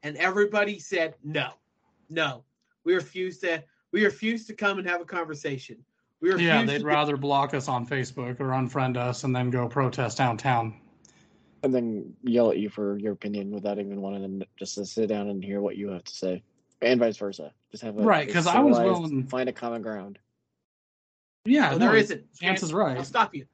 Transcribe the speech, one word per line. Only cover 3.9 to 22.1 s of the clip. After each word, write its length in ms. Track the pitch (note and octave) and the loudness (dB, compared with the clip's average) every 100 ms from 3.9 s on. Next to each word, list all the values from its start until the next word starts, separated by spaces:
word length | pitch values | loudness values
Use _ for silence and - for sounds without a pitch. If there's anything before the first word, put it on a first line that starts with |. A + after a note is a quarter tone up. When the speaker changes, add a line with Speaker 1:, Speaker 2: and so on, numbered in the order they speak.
Speaker 1:
we 120 | G#3+ | 2
refuse 420 | G#3 - A3 A3+ A3+ | 2 2 -4 -4 -6
to 80 | |
come 240 | G#3+ G3+ F#3+ | -4 -2 -2
and 100 | F3+ | -2
have 120 | F3 | -4
a 40 | |
conversation. 800 | E3+ F3 E3 D3+ D3 C3+ - - _ _ _ _ | -4 -6 -6 -6 -6 -6 -10 -20 _ _ _ _
We 100 | E3 | 0
Speaker 2:
Yeah, 280 | F#3 E3+ D#3 | 4 6 6
Speaker 1:
refuse 80 | D3+ | 4
Speaker 2:
they'd 120 | C#3+ | 0
Speaker 1:
to 40 | |
Speaker 2:
rather 320 | D3 D3 D3 C#3+ | 2 2 4 0
block 380 | C#3 C#3 C#3 | 2 2 2
us 140 | C#3+ C3 | -2 -2
on 180 | B2+ A#2 | -2 -2
Facebook 540 | C#3 B2 - B2 B2 | -4 -4 -6 -8 -4
or 80 | C3+ | -2
unfriend 480 | C3 B2+ C#3+ C3 B2 | 0 0 0 -2 0
us 280 | B2 B2 | -2 -2
and 100 | C3+ | -2
then 160 | B2+ B2+ | 0 0
go 180 | B2 A#2+ | 0 0
protest 500 | C#3+ B2+ B2+ A#2+ - | 0 0 0 -4 0
downtown. 560 | B2+ A2 C#3 A#2+ A2+ G#2+ _ _ _ _ _ _ _ _ | 0 2 0 2 0 -6 _ _ _ _ _ _ _ _
Speaker 3:
And 120 | C#3 | 0
then 400 | B2+ A#2 G#2+ - - | 0 0 -4 -8 -8
yell 280 | B2+ A#2 A#2 | 0 4 4
at 80 | F#2 | 4
you 100 | G#2 | -2
for 300 | G2+ G#2 G2+ | -4 -4 -2
your 140 | G#2 | -4
opinion 380 | F#3 G#3 G#3 C#3 | -6 -6 -6 -6
without 280 | G#2 G2+ G2+ | -6 -4 -4
even 220 | G2+ G2 | -6 -6
wanting 220 | G2 G2+ | -6 -6
them 200 | G3 F#2+ - _ | -8 -8 -10 _
just 180 | G2 - | -12 -8
to 80 | |
sit 240 | G2 - A2 | -8 -2 -2
down 200 | G#2 G2+ | -2 -4
and 140 | G2+ | -6
hear 180 | F#2+ G2+ | -6 -4
what 160 | G2+ - | -4 -4
you 120 | G2+ | -8
have 160 | F2+ | -8
to 100 | - | -12
say. 280 | - F#2 F#2 _ _ _ _ | -8 -6 -6 _ _ _ _
And 180 | A#2 B2+ | 2 4
vice 160 | A#2 G#2+ | 2 0
versa. 360 | G2+ F#2+ D2 _ _ | -8 -8 -16 _ _
Just 120 | - | -14
have 160 | A#2 G#2 | -10 0
a, 40 | |
Speaker 2:
Right, 260 | A3 F3 D3 | 4 4 4
Speaker 3:
a 40 | |
Speaker 2:
'cause 140 | E3+ E3 | 0 4
I 140 | F#3 | 6
was 160 | C#4+ A3+ | 6 6
Speaker 3:
civilized, 240 | F#3+ F3+ | 4 2
Speaker 2:
willing 240 | E3 C#3 C3+ | 0 -2 -2
Speaker 3:
find 220 | B2+ B2+ | -2 -4
a 40 | |
common 300 | A#2+ A#2+ A#2 | -4 -6 -6
ground. 360 | A2 G#2+ G2 G2+ _ _ _ _ _ _ _ _ _ _ _ _ | -8 -10 -12 -16 _ _ _ _ _ _ _ _ _ _ _ _
Speaker 2:
Yeah, 260 | G#3+ C#4+ G3 | 2 4 4
Speaker 1:
No, 60 | C#3+ | 4
Speaker 2:
no, 60 | A#3 | 6
Speaker 1:
there 100 | A3 | 6
isn't. 380 | - | 4